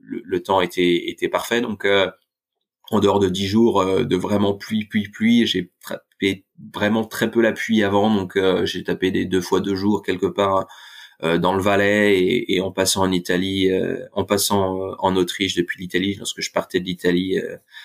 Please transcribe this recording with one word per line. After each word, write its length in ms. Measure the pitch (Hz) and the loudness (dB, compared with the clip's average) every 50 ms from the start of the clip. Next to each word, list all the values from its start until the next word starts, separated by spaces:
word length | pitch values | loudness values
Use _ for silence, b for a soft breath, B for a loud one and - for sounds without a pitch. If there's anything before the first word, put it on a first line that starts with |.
le, 200 | _ - - - - | _ -10 -10 -10 -6
le 160 | 90 95 90 | -4 -4 -4
temps 200 | - - 98 95 | 0 0 0 2
était, 480 | 90 90 - 92 90 87 87 82 - 85 | 0 0 0 0 2 2 2 0 -2 -4
était 200 | 85 - 90 85 | -8 -4 -4 -2
parfait. 320 | - 87 - - 117 120 | -2 -2 -2 -2 -2 -2
Donc, 240 | 117 113 104 - - | -2 -4 -6 -4 0
euh, 240 | 101 98 98 95 90 - _ _ _ _ _ _ _ _ _ _ _ _ _ _ - | 0 2 2 2 0 -4 _ _ _ _ _ _ _ _ _ _ _ _ _ _ -2
en 80 | 113 104 | 0 2
dehors 200 | 98 98 95 101 | 4 4 4 4
de 100 | 101 92 | 2 2
dix 180 | 90 95 98 | 0 -2 -2
jours, 340 | 95 104 113 117 113 92 98 | 0 2 4 4 4 4 2
euh, 220 | 92 95 95 95 95 | 2 2 2 0 0
de 120 | - - | 0 0
vraiment 380 | 180 - - 104 101 104 101 101 | -2 0 0 0 0 0 0 -2
pluie, 320 | 101 - - 110 107 104 | -4 -6 -6 -6 -6 -4
pluie, 240 | - - 107 98 - | -2 -4 -4 -4 -4
pluie, 380 | - - 110 113 120 117 110 | -6 -2 2 4 4 4 4
j'ai 240 | - - 92 90 - _ _ - | 2 0 -4 -4 -8 _ _ -16
tapé 580 | - - - _ _ _ - 101 98 95 92 - _ _ - - - - | -14 -14 -14 _ _ _ -2 -2 -2 -2 -2 -8 _ _ -20 -20 -14 -6
vraiment 320 | - 107 104 110 113 110 | -2 0 0 0 0 -2
très 260 | - - - 123 110 | -4 -4 -4 -2 0
peu 100 | - 117 | 2 2
la 120 | 113 110 104 | 2 2 2
pluie 300 | - - - 113 107 101 | 0 -2 0 2 2 2
avant. 300 | 98 101 101 101 107 107 | 4 2 2 2 2 2
Donc, 240 | 98 92 90 - | 0 -2 -2 0
euh, 280 | 98 95 95 92 92 95 | 0 2 2 2 2 0
j'ai 180 | 92 - 90 - | -2 -4 -6 -4
tapé 260 | - 87 - 92 95 | -6 -4 -2 0 0
des 160 | 98 95 92 | 0 0 -2
deux 160 | 92 - 92 | 0 0 -2
fois 200 | - - 135 127 | 0 2 0 0
deux 120 | 92 98 98 | 0 0 -2
jours 300 | 95 98 104 104 95 - | -2 0 0 0 0 0
quelque 240 | - 92 87 98 | -4 -4 -2 -2
part, 400 | 90 87 101 101 98 98 95 95 B B B B B B B B B B B 76 | -2 0 0 0 2 0 0 -2 B B B B B B B B B B B -2
euh, 140 | 82 85 | 0 0
dans 160 | 85 87 90 95 | 2 2 2 2
le 80 | 95 | 2
Valais 580 | 95 104 101 98 101 101 104 104 104 104 101 92 | 2 2 2 2 2 2 4 4 4 4 4 4
et, 360 | 90 92 92 92 90 - 95 | 4 2 0 0 -2 -2 -2
et 60 | 92 | -2
en 100 | 95 95 | -2 -2
passant 320 | 92 95 95 92 - 101 95 | -2 -2 0 0 2 0 2
en 80 | 95 | 2
Italie, 600 | 92 90 90 - 90 90 95 95 98 95 92 95 | 2 0 0 0 -2 -2 -2 -2 0 0 2 2
euh, 260 | 92 95 90 90 87 87 95 - | 2 0 0 -2 -4 -6 -8 -8
en 140 | - 101 92 | -6 -4 -2
passant, 560 | - 104 101 - - 104 101 95 95 92 92 | 0 0 0 0 0 0 0 0 0 -2 -4
euh, 140 | 95 95 101 - | -6 -8 -6 -2
en 160 | 98 95 92 | -2 0 2
Autriche 400 | 92 90 87 - - 98 95 92 | 2 0 0 0 -4 -4 -2 0
depuis 240 | 87 87 - - - | -2 -2 -2 -4 -10
l'Italie, 360 | 92 87 - 92 95 101 98 | -8 -4 -4 -2 -2 -2 -4
lorsque 260 | 98 92 - - - | -6 -8 -10 -10 -8
je 100 | - - | -8 -6
partais 300 | - 90 - - - 90 | -4 -4 -4 -2 -2 -4
de 40 | 90 | -2
l'Italie, 540 | 95 90 - - 90 87 90 95 92 92 90 | -4 -6 -2 0 0 0 0 0 0 -2 -4
euh, 160 | - - - - _ B B B | -4 -6 -10 -14 _ B B B